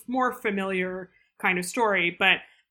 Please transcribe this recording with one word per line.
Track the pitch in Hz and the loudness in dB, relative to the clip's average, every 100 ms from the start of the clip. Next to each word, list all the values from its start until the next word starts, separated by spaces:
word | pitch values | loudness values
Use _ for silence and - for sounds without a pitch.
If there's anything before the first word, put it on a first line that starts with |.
| - | -4
more | 254 254 | 0 0
familiar | 240 220 196 190 185 185 185 185 _ _ - | 0 -2 -2 -2 -2 -4 -6 -12 _ _ -4
kind | 196 180 | -2 0
of | 180 | -2
story. | 254 214 190 175 175 | 0 2 2 0 2
But | 190 170 - _ _ | 2 2 -2 _ _